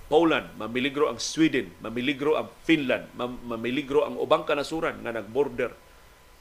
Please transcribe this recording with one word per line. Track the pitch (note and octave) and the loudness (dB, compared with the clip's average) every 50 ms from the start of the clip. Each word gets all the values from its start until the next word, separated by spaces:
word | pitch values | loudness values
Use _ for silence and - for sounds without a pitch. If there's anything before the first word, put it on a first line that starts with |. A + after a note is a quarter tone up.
| - | -2
Poland, | - F#3+ E3+ E3+ D#3+ D3 A#2+ G2 - - | 2 4 6 6 6 4 2 0 -4 -8
mamiligro | G2+ G#2+ A2+ A#2+ B2+ B2+ C#3+ C3 C#3 D3+ B2+ | -10 -8 -4 -2 -2 -2 -2 0 0 0 0
ang | A#2+ A2 | 0 -2
Sweden, | - - - D3+ D#3+ D3+ C3+ A#2+ G2 F2 F2 - | -6 -4 2 4 4 4 4 2 -2 -4 -8 -10
mamiligro | G2+ A2 A2+ B2 B2 C#3+ C#3+ B2+ C#3+ D#3 D3+ B2 | -10 -6 -4 -2 -2 -2 -2 0 0 2 2 2
ang | A2 G#2 - - | 0 -4 -10 -4
Finland, | - - E3 D3+ C3+ B2 A2+ F#2+ E2 - - A2 | 2 2 2 4 4 2 0 0 -2 -6 -8 -6
mam-, | A#2+ B2 B2+ A2 | -6 -6 -6 -8
mamiligro | A#2+ A#2+ A#2 A2 A2+ A#2+ B2+ D3+ C#3+ B2+ C#3 D3 A#2 | -8 -8 -6 -4 -4 -4 -4 -4 -2 0 2 2 2
ang | A#2+ B2+ | 0 -2
ubang | - C3 B2+ D3+ E3+ E3 | -4 2 2 2 2 2
kanasuran | - D3+ C#3+ C3+ - D#3+ D#3+ E3 C#3+ A2 G#2 | 0 -2 -2 -2 -4 -4 -2 -2 -4 -4 -4
nga | A2 A#2 | -6 -6
nag-border | A2+ A2+ G2+ G#2+ A2+ C#3 C#3+ B2+ A#2+ A#2+ B2 A2 - - - - - - - - - - - - - - | -6 -6 -6 -2 0 0 0 0 -2 -2 -4 -4 -6 -10 -20 -20 -20 -20 -20 -20 -20 -20 -20 -20 -20 -20